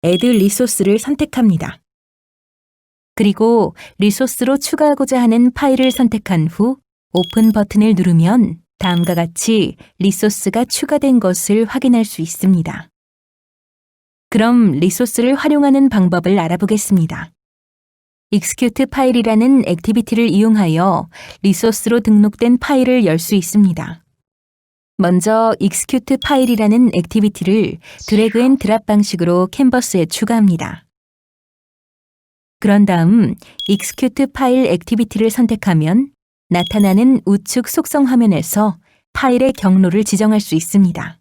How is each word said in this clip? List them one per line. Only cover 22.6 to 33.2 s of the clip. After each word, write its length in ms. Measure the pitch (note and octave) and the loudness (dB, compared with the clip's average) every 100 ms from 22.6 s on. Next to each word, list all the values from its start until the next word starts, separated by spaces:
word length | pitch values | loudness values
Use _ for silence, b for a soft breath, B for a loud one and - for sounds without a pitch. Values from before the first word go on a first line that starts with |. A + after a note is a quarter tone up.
| - C4+ B3+ B3+ F#3+ | 0 0 2 2 2
열 120 | D#3+ | 0
수 180 | - G3+ | 0 -2
있습니다. 680 | F3 G#3 G3 D#3+ - E3+ _ _ _ _ _ _ _ _ _ - | 0 2 2 0 -10 -16 _ _ _ _ _ _ _ _ _ -4
먼저 560 | F3 F3+ G3+ A3 A3+ - | 0 0 2 0 0 0
익스큐트 600 | G3 - - C4 - C4+ | -4 -4 -4 -6 -2 -4
파일이라는 760 | - C#4+ B3+ A3 G#3+ A3+ B3 | 0 0 0 0 2 2 2
액티비티를 840 | - E3 A3 G#3 - F#3 A3 F#3 - B B - | 0 -2 0 -2 -2 -2 0 -2 -6 B B -2
드래그 340 | G#3+ A3 A3+ | 0 0 2
앤 160 | B3+ C4+ | 2 2
드랍 300 | G3 A3 - | 0 -2 0
방식으로 640 | G#3 G#3 E3+ E3+ F3+ F#3 | 0 0 -2 0 0 -2
캔버스에 560 | - C4 B3+ B3 F#3+ D#3+ | 0 0 0 -2 -4 -4
추가합니다. 800 | - G#3+ A#3 G3+ E3+ - - _ _ _ _ _ _ _ _ _ _ _ _ _ _ _ _ _ _ | -4 -2 2 2 0 -6 -12 _ _ _ _ _ _ _ _ _ _ _ _ _ _ _ _ _ _
그런 260 | G#3 G3+ G3+ | 0 2 4
다음 480 | F3 E3 A#3 | 2 2 2